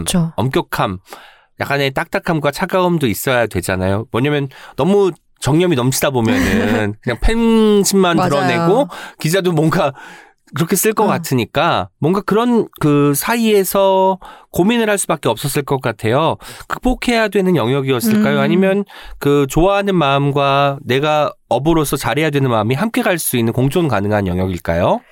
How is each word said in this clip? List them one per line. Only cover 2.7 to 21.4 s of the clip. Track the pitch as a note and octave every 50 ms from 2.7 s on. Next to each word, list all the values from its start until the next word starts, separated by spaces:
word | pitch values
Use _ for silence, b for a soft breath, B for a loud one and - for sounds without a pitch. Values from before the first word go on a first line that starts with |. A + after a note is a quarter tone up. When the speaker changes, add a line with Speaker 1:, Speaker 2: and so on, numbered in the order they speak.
| G3 F#3 F3+ F3+ F3 D#3+ C#3+ A#2
Speaker 2:
있어야 | F#2 - - C#3 B2+ A#2+ A#2 G#2
되잖아요. | - F#2 E2+ - F#2 F#2 F#2 F#2+ G2 G#2 A2+ -
뭐냐면 | - A2 C3 D3 D3 C#3+ C#3 C3+ B B B B B
너무 | - C#3 F3 G3+ G3+ G3 F#3 - - _ _ _ _
정념이 | - B2+ D3 E3 F#3 F3+ D#3+
넘치다 | B2 A#2+ C3 C3 - - D3+
보면은 | C3+ B2 A2+ - B3 C4 C4 F#3+ F#3+ A3 - - - A3 G#3+ G3+ G#3 -
Speaker 1:
<laughs> | -
Speaker 2:
그냥 | - A#2 -
팬심만 | - - - A#3 A#3 A3+ A3+ A3+ A3 G#3+ G#3 G3+ F#3+ - F#3+ G3 F#3+ F3 E3+ E3
Speaker 1:
맞아요. | F#3 F3
Speaker 2:
드러내고 | C#3+ C#3+ - F3 - E3+ E3+ E3+ G3 B3+ C#4+ C#4 B B B B B -
기자도 | - D3+ E3+ F#3+ F3+ F#3
뭔가 | E3+ D3+ D#3 D#3+ D3+ F3+ D#3+ C3+ C3 B B B B B B B B B _ _ -
그렇게 | - E3+ - G3+
쓸 | F3+ - A3 A3
것 | - G#3+
Speaker 1:
어. | F#3
Speaker 2:
같으니까 | D3 C3 D#3+ - C#3 B2 G#2+ - - C3+ D#3+ E3+ C3+ G#2 F2+ - - _
뭔가 | C3+ D3+ F#3+ G#3
그런 | - - G3 G#3+ A#3+ B3 A#3+ A3 - - - -
그 | - D3 D3 D3 C#3+ D3 C#3+
사이에서 | C#3+ - - A#3 A#3+ A3+ A3 G#3 G3 F#3+ - - G3 G3 G3 F#3+ F#3+ F#3+ F#3+ F#3+ F#3 B B B B B B
고민을 | - - F3 G#3 A#3+ A#3 A3+ G#3+
할 | G#3 G3
수밖에 | - - E3+ D3 - C3+
없었을 | A2 - - C#3 - D3+ C3+
것 | - C#3+ C3
같아요. | - B2+ A2 - - G#2+ A#2+ C#3+ E3 D3+ G#2 B B B B B B -
극복해야 | - - - B3 B3+ - - B3+ A#3+ A3+ A3 G3+
되는 | F#3+ G#3 F#3 F#3 F3+
영역이었을까요? | C#3+ A2 A#2+ C3+ C#3+ C3+ C3+ C3 A#2+ A#2 A3 G#3+ G#3 G#3+ C#3 C#3+ C#3+
Speaker 1:
음. |
Speaker 2:
아니면 | C#3 C#3+ E3+ F#3 F#3+ F#3+ G3 G3+ G3 B B B B B B -
그 | - C#3+ C#3+ C#3+ C#3 C3+
좋아하는 | - D#3 E3+ G3 G3 G3+ G3+ G3+ F#3+
마음과 | F3 D3 C#3 C#3 C#3 C#3+ C#3+ C3+ C#3+ C#3 C#3 C#3 C#3 C#3+ C#3+ C#3 C#3 -
내가 | G#2+ A#2+ C#3 D3 D3+ D3+ D3+ D3 - - -